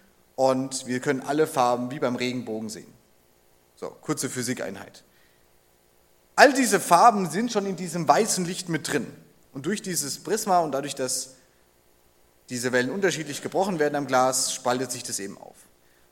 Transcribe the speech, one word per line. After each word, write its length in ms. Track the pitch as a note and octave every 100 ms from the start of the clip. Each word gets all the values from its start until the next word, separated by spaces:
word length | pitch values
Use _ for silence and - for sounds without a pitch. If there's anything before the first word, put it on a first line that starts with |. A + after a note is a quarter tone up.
| _ _ _ -
und 520 | C3 C3 C3+ - A#2
wir 120 | B2+
können 200 | C#3+ C3
alle 260 | C3 D3 D#3
Farben 440 | C#3 B2 B2 B2
wie 80 | C3
beim 160 | C3 A#2+
Regenbogen 540 | B2 B2 A2 A2 A2
sehen. 220 | E2+ - - _ _ _ _ _ _ _ -
So, 140 | F2
kurze 400 | - - D3 C3
Physikeinheit. 760 | B2+ A#2+ A#2+ - G2 G2+ - _ _ _ _ _ _ _ _ _ _ _ _ _ -
All 180 | C4+
diese 260 | C4+ A#3 F#3+
Farben 500 | - E3+ A#3 G#3 F3
sind 220 | E3+ A#3
schon 140 | G#3 G3
in 100 | F3
diesem 320 | F3+ E3+ D3
weißen 380 | D3+ A3+ F#3 E3+
Licht 240 | F#3 -
mit 180 | D#3 -
drin. 200 | C#3+ - - - _ _
Und 120 | C#3 C#3+
durch 160 | G#3
dieses 380 | F#3+ D#3 C#3+ -
Prisma 400 | - G#3 G#3 F3+
und 120 | D#3
dadurch, 240 | C3+ C#3+ -
dass 400 | B2+ - - - _ _ _ _ _ _ _ _ _ _ -
diese 220 | B2+ B2
Wellen 180 | B2 B2+
unterschiedlich 520 | G3 F#3+ C#3+ D3 C3+
gebrochen 380 | - D#3 G3 E3+
werden 160 | D3 C#3+
am 120 | C3
Glas, 460 | B2+ C3 C3 -
spaltet 380 | - B2 B2+ B2+
sich 120 | B2
das 160 | - A2+
eben 180 | G2 -
auf. 180 | - - - _ _ _ _